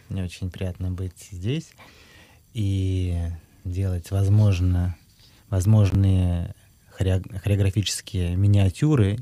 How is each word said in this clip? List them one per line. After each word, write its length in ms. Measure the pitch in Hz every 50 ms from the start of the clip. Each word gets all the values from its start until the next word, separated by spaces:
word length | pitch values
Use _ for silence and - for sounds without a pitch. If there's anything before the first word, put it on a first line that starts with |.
| - -
Мне 160 | - 98 92
очень 260 | 87 - - 101 92
приятно 400 | - - 95 92 90 - 92 92
быть 380 | 92 90 92 90 - - - -
здесь 400 | - 90 87 107 135 160 165 - _ - - - - - - - - - - _ - _ _ _ -
и 600 | 120 104 98 98 98 95 92 92 92 90 90 87 85 85 85 85 82 - _ _ _ _
делать, 460 | 90 87 92 98 95 90 87 85 -
возможно, 880 | 98 98 98 98 101 107 107 104 95 87 90 90 90 87 87 90 90 - _ _ _ _ _ _ _ _ _ _
возможные 1040 | - 95 90 101 110 110 104 95 92 95 98 95 95 92 92 90 87 87 87 - - - _ _ _ _ _ _ - -
хорео-, 400 | 95 92 92 95 92 - - 95 -
хореографические 920 | 98 101 98 98 98 - 110 95 - - - - - - 92 90 87 87
миниатюры 840 | 92 101 101 101 101 98 95 - - 147 151 156 131 104 98 101 117